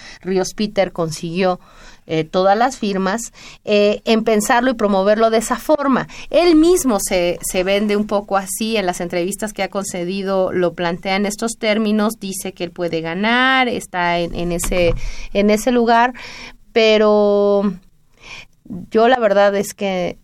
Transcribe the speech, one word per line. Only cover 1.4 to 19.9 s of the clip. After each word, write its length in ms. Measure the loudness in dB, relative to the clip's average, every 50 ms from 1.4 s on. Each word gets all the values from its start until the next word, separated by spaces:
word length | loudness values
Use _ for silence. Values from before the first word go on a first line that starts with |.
| 0 0 0 -2 -6 -20 -20 -20 -20 -20 -20 -20 _ -6
eh, 140 | -4 -4 -4
todas 340 | -2 -2 0 2 2 4 4
las 200 | 2 0 0 -2
firmas, 560 | -4 -4 -2 -2 -2 -2 -2 -4 -6 -10 _ -18 -20 -20 -20 -16 -4
eh, 360 | 0 2 4 4 4 2 0 0
en 180 | 0 0 0 2
pensarlo 480 | 2 0 0 2 2 2 2 2 0
y 40 | 0
promoverlo 540 | 0 0 0 2 2 2 2 2 4 2 2
de 100 | 2 2
esa 180 | 0 -2 -6 -6
forma. 500 | 0 0 0 0 2 0 0 0 -2 -4 -10 -16 -12 -2
Él 260 | 2 2 4 6 6
mismo 440 | 6 6 6 4 2 2 0 0 0
se, 360 | -2 0 0 0 0 0 -2 -4
se 240 | -6 -6 -4 -2 0
vende 320 | 0 0 0 2 0 0 0
un 100 | 0 0
poco 300 | -2 -4 -2 0 -2 -2
así, 400 | -2 -2 -6 -6 -4 -2 -2 -2
en 80 | -2
las 160 | -2 -4 -4
entrevistas 500 | -6 -6 -4 -4 -2 -4 -4 -6 -8 -8
que 100 | -6 -6
ha 80 | -6 -4
concedido 840 | -4 -6 -8 -6 -6 -6 -6 -4 -4 -4 -4 -2 0 0 0 0 0
lo 200 | 0 0 0 -2
plantea 440 | -2 -4 -4 -4 -4 -4 -4 -2 -2
en 80 | -2
estos 320 | -2 -4 -4 -6 -6 -6 -4
términos, 540 | -2 -2 0 0 0 0 0 0 0 0 -2 -4
dice 320 | -10 -10 -10 -8 -10 -12 -8
que 100 | -8 -10
él 80 | -10
puede 300 | -6 -4 -4 -4 -4 -4
ganar, 680 | -4 -4 -6 -2 -2 0 2 2 2 2 2 2 2 0
está 520 | -2 -6 -8 -8 -4 -2 0 0 0 0
en, 140 | -2 -4 -4
en 180 | -6 -4 -4 -4
ese, 400 | -4 -4 -2 0 2 2 2 2 0 -2 -6 -6 -8 -10 -6 -2
en 160 | 0 2 2
ese 220 | 2 2 2 0
lugar, 420 | 2 2 2 4 4 4 4 2 0 -6 -16 -18 -18 -18 -18 -20 -20 -20 -18 _
pero 1000 | 0 2 4 6 6 6 6 4 4 4 4 4 4 2 2 2 2 2 2 0 -4 -4 _ _ _ _ _ _ _ _ -20 -20 -20 -20 -20 _ _ _ _ -14 -12 -12 -12 -2
yo 180 | 2 2 4 4
la 100 | 4 4
verdad 340 | 2 2 4 6 4 4 4
es 180 | 2 -2 -4 -6
que, 440 | -6 -6 -4